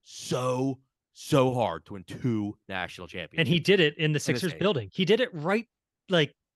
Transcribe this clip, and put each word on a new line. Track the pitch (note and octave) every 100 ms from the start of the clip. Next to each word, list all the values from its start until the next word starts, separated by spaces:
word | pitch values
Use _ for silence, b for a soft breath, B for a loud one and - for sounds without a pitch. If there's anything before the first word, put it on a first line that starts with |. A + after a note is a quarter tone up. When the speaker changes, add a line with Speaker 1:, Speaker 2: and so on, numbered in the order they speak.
Speaker 1:
so, | _ - - C#3+ B2+ B2+ C3+ C3 _ _ _
so | - - D3 C3
hard | B2 G#2 E2 -
to |
win | G2+ F2+
two | - B2+ A2 G#2 - -
national | F#2+ F2 - F2
Speaker 2:
And | F#2+ D#2+ - D3
he | F3
Speaker 1:
championships | D#3+
Speaker 2:
did | G3
it | D3+ D3+
in |
the | D#3
Speaker 1:
in |
this | D3
Speaker 2:
Sixers | - B2+ F3+
Speaker 1:
age. | -
Speaker 2:
building. | F3+ F3 G2+
He | - F3+
did | A3
it | B3+
right, | E3 D3+ G#3 A3 _ _ _ _
like, | F3+ D3 - _